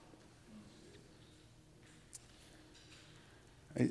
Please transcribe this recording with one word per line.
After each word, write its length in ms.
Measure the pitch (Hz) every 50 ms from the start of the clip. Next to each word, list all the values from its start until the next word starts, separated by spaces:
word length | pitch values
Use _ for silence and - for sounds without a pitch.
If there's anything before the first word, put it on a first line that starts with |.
| - - - - - - - - - - - - - - - - - - - - - - - - - - - - - - - - - - - - - - - - - - - - - - - - - - - - - - - - - - - - - - - - - - - - - - - - - - - 131
I, 120 | 123 -